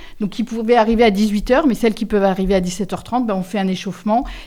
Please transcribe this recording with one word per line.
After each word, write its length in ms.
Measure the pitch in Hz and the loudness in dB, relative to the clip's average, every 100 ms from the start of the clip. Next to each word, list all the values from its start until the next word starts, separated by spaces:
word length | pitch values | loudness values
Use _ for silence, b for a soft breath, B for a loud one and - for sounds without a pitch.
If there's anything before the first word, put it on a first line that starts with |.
| B B | B B
donc 100 | 202 | -6
qui 140 | - | -4
pouvaient 320 | 220 226 220 240 | -6 -2 2 4
arriver 260 | 214 226 | 4 4
à 80 | 233 | 4
dix-huit 400 | 196 214 208 - | 4 0 0 2
heures, 160 | 262 311 | 2 2
mais 80 | |
celles 200 | 202 226 | 2 0
qui 120 | - 208 | 0 -2
peuvent 160 | 208 | 2
arriver 320 | 196 185 190 | 2 0 0
à 60 | 196 | 0
dix-sept 320 | 180 196 196 | 0 -4 -6
heures 100 | 180 | -6
trente, 240 | - 247 226 | -4 -4 -2
ben, 80 | |
on 80 | 190 | -4
fait 160 | 180 208 | -4 -2
un 80 | 190 | -2
échauffement 580 | 180 190 180 208 233 - B | -4 -6 -6 0 0 0 B